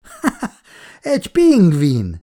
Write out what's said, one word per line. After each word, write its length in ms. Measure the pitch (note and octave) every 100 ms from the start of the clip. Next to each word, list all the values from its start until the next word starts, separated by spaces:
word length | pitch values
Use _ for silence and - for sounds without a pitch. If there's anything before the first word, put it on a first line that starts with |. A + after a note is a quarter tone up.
<laughs> 1000 | - - D4+ - B3 _ _ - - - -
Egy 120 | C#4 -
pingvin! 840 | E4+ E4+ C4+ F3+ D3 D3 B2 F#2 E2